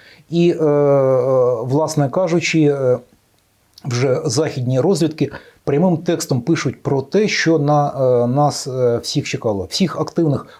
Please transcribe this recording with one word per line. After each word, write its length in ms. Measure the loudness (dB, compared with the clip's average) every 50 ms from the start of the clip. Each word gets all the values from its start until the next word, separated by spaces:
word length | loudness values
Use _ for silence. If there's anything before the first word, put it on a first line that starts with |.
| -20 -20 -20 -20 -12 -4
І, 200 | 0 2 4 4
е, 140 | 2 2 2
е, 1000 | 2 2 4 4 4 4 4 4 4 2 2 2 2 2 2 2 2 0 -2
власне 460 | -2 -2 0 0 0 0 0 -2 -2 0
кажучи, 540 | 0 0 0 0 0 0 0 0 0 2
е, 360 | 2 2 2 2 0 0 0 0 -4 _ _ _ _ _ _ _ _ _ _ _ _ _ _ -12 -8
вже 360 | -6 -4 -2 0 0 0 0 -2
західні 560 | -2 -2 0 -2 -2 -2 -4 -4 -2 0 0
розвідки 500 | 2 2 2 2 0 -2 -2 -2 -4 -4 -6 -12 -20 -20 _ _ -4
прямим 320 | -2 0 2 2 2 0
текстом 440 | 0 -2 -2 -4 -2 -2 -2 -2 -2
пишуть 420 | 0 0 -2 -2 -2 -6 -6 -6
про 200 | -4 -4 -2 -2
те, 260 | -4 -2 0 0 0 0
що 300 | -2 -2 0 2 2 2
на, 300 | 2 2 2 2 0 0
е, 380 | -2 0 0 2 2 2 2
нас, 400 | 0 2 2 0 0 0 -4 -8
е, 320 | -8 -4 -2 0 0 0 -2
всіх 300 | -4 -4 -4 -4 -4 -4
чекало. 380 | -6 -4 -4 -4 -4 -4 -6 -6
Всіх 300 | -2 -2 -2 -2 -2 -4
активних 460 | -6 -4 -2 0 0 0 0 -2 -6 -10 -20 -20